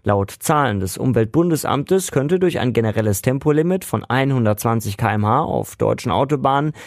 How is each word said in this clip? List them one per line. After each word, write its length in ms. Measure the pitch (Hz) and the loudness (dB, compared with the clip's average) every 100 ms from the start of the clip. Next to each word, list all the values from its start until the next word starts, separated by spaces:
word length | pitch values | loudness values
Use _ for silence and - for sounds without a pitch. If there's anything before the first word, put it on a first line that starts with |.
Laut 260 | 107 101 98 | 0 0 0
Zahlen 480 | - - 151 135 101 | -6 -2 0 2 0
des 180 | 92 - | -4 -2
Umweltbundesamtes 1160 | 131 117 110 156 175 156 - 123 143 190 - | 0 0 2 2 2 0 0 -4 0 0 0
könnte 260 | 143 143 185 | -2 0 2
durch 220 | 180 120 | 0 0
ein 120 | 127 | 0
generelles 480 | 113 110 110 107 98 | 2 0 0 0 0
Tempolimit 640 | 127 135 151 147 170 185 | 0 0 2 2 2 0
von 200 | - 113 | -2 -6
einhundertzwanzig 920 | - 123 135 131 107 104 117 113 107 101 | -2 0 2 2 2 0 0 0 -2 -2
K 160 | 110 | -2
M 140 | 104 104 | 0 2
H 160 | 127 | 2
auf 320 | 165 - - | 0 -2 -4
deutschen 380 | - 113 - 123 | -2 -2 0 -2
Autobahnen 580 | 92 135 143 135 139 151 - | 0 0 0 0 0 0 -6